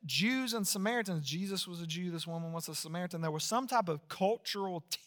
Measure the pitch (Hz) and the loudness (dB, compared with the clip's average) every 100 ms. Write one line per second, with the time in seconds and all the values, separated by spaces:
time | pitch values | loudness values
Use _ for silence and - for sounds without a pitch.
0 | 160 131 214 262 254 226 196 196 202 240 | -2 2 4 2 0 0 2 2 2 2
1 | 196 165 135 160 196 196 - 170 165 165 | 2 0 0 -2 -2 -2 -4 -6 -4 -2
2 | 180 165 165 165 165 165 160 151 160 170 | -2 -4 -4 -4 -4 -4 -4 -6 -4 -4
3 | 180 170 165 156 - 226 262 247 180 147 | -2 0 0 0 2 2 4 2 2 0
4 | - - 190 226 - 202 196 175 - - | -4 2 4 4 0 -2 -2 -2 -4 -8